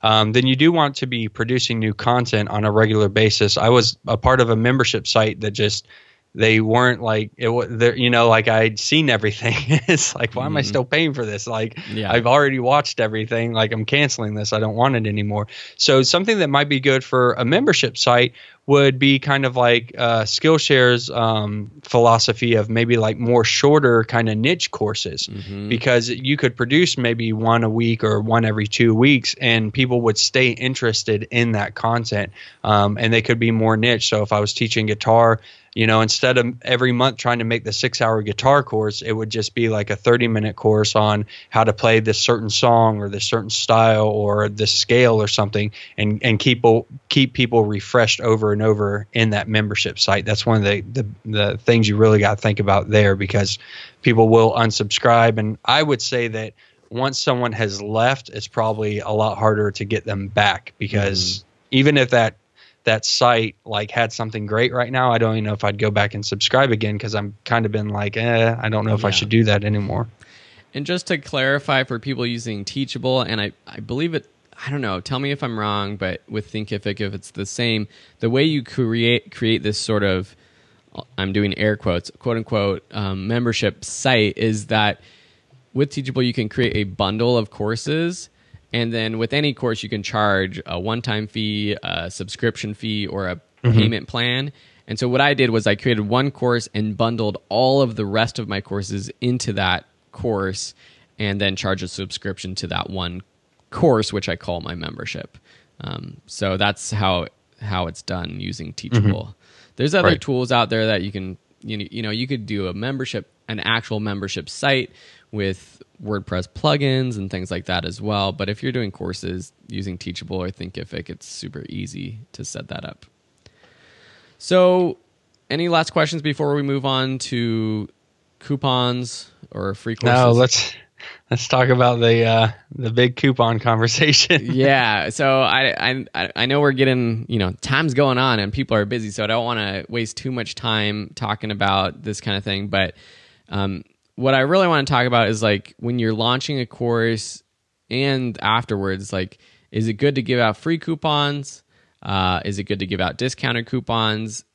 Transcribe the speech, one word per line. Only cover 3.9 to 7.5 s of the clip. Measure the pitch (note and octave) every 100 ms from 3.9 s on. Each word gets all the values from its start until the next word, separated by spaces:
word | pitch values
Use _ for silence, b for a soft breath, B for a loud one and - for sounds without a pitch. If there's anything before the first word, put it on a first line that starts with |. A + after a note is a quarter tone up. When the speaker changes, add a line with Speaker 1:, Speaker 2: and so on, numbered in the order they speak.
| - -
Speaker 1:
a | A#2
part | B2+ B2+
of | A#2
a | A2
membership | A#2 C3 A#2+ A2 -
site | A#2 A2 -
that | G#2+
just, | G#2 G#2+ - - b b b b -
they | A2 A2
weren't | A2 A#2 B2 A#2
like, | A2+ A2 G#2+ _
it |
wa-, | A#2